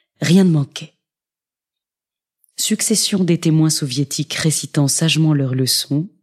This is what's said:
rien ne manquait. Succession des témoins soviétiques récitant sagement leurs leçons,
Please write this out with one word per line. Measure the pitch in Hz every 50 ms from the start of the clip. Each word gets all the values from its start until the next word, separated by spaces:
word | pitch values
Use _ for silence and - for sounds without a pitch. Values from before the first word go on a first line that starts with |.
| _ _ _ _
rien | 151 139 170 196 190
ne | 180
manquait. | 160 147 139 - - - 156 - _ _ _ _ _ _ _ _ _ _ _ _ _ _ _ _ _ _ _ _ _ _ _ _ _ _ _ _ _ _ _ _ _
Succession | - - - 214 208 - - 220 - - - 208 185 185
des | 170 170 165
témoins | - 160 156 160 156 160
soviétiques | 156 - 156 135 123 143 143 - - - 147 - -
récitant | - - 160 143 - - - - 151 143
sagement | 135 - - 165 160 - 156 160 156 151
leurs | 139 135 127 131
leçons, | 131 131 120 - - - - 139 147 170 208 - _